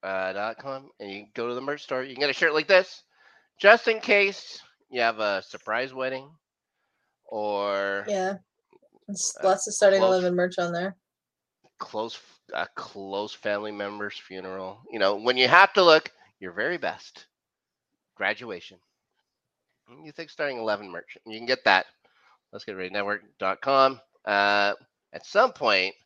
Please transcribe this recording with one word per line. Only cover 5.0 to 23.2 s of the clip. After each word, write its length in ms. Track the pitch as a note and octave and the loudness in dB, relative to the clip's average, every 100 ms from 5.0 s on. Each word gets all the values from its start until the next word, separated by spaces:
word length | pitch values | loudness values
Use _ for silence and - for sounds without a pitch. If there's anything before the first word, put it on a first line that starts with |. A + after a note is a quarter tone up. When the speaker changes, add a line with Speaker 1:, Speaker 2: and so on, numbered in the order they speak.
Speaker 1:
have 180 | A#2 A2 | -2 0
a 240 | G#2+ G2 | -2 -2
surprise 500 | - A2 - A2+ C3 | -6 -16 -6 -4 -4
wedding 360 | C3 C3 C3 C#3 D#3+ _ _ _ _ _ _ _ _ | -6 -6 -6 -12 _ _ _ _ _ _ _ _ _
or 800 | - A2 G#2+ G2+ G2+ G2 G2 G2 G#3 | -12 -6 -4 -2 -2 -2 -2 -4 -4
Speaker 2:
Yeah. 280 | G3 F#3+ G3 _ _ _ _ _ _ - | -4 -4 -6 _ _ _ _ _ _ -14
It's 280 | G3 - - | -8 -8 -2
Speaker 1:
a 60 | F#3+ | 0
Speaker 2:
lots 200 | G3 - | 0 -2
of 80 | |
starting 260 | - G3+ F#3+ | 2 4 4
Speaker 1:
close 120 | F#3+ | 4
Speaker 2:
eleven 220 | F#3 F3+ F3+ | 2 0 0
merch 220 | F3+ F3+ | -2 -2
on 140 | F3 | -4
there. 240 | E3+ F#3 F#3 _ _ _ _ _ _ _ _ | -4 -8 -10 _ _ _ _ _ _ _ _
Speaker 1:
close, 420 | - A2 A2+ - _ _ _ | -12 -8 -8 -10 _ _ _
a 140 | - F2 | -6 -6
close 580 | - - G2+ G2 G2 G#2 | -10 -16 -14 -8 -6 -6
family 400 | - G#2+ G#2 G#2+ | -8 -4 -4 -6
member's 440 | G#2 G2+ G#2 G#2 - | -8 -8 -8 -10 -10
funeral. 640 | - F#2+ F#2 F#2+ F#2+ G#2 - | -14 -14 -12 -10 -12 -14 -12
You 80 | A2+ | 0
know, 180 | G2 G2+ | 2 2
when 200 | A2+ B2+ | 0 4
you 120 | B2+ | 6
have 240 | E3+ G3 | 8 8
to 80 | - | 8
look 300 | F3 D#3+ - _ _ _ | 8 8 4 _ _ _
your 140 | F#2 | -12
very 240 | F2 B2 F3 | -6 -4 -4
best. 500 | F#2 F#2+ - - - _ _ _ _ _ _ _ _ | -6 -8 -16 -20 -20 _ _ _ _ _ _ _ _
Graduation. 640 | _ G2 G#2+ A#2+ F#2 - F2+ _ _ _ _ _ _ _ _ _ _ _ B2+ | _ -6 -6 -10 -14 -14 -20 _ _ _ _ _ _ _ _ _ _ _ -20
You 80 | D#3 | -20
think 180 | C#3+ D3 | -16 -16
starting 280 | - D3 B2+ | -6 -6 -4
eleven 320 | A2 G#2 G2+ | -2 -4 -6
merch. 260 | F2 - - - | -14 -16 -20 -16
You 120 | A2 | -12
can 80 | A#2+ | -4
get 180 | B2+ | 0
that. 220 | A2 F#2+ - _ _ _ _ _ _ | 6 4 4 _ _ _ _ _ _
Let's 120 | G2+ | -16
get 120 | - F#2+ | -12 -10
ready 140 | F#2 | -6
network 320 | G2 G2+ G#2 | -4 -4 -6